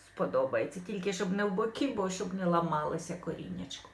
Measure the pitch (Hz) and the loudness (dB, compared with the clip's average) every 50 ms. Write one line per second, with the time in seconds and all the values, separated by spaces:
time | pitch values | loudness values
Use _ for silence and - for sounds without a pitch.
0 | - - - - 185 - - 127 135 - - 113 - - - 190 175 - 220 202 | -20 -10 -4 -2 -2 0 2 2 2 4 2 2 2 0 -2 -6 -8 -6 -4 -2
1 | 180 202 190 - 214 185 190 202 208 208 190 190 220 226 - - 294 277 233 214 | -2 0 0 0 0 0 2 2 2 2 2 2 0 0 0 0 0 0 0 0
2 | 190 185 180 - 202 180 185 190 185 175 175 170 165 160 156 151 151 147 151 165 | 0 0 0 -2 -4 -4 -2 0 2 4 4 4 4 4 2 2 0 0 -2 -2
3 | - - 151 - - - 156 - - - 180 175 185 - - - - - | -4 -4 -8 -6 -6 -6 -6 -6 -6 -6 -6 -8 -8 -8 -10 -12 -14 -16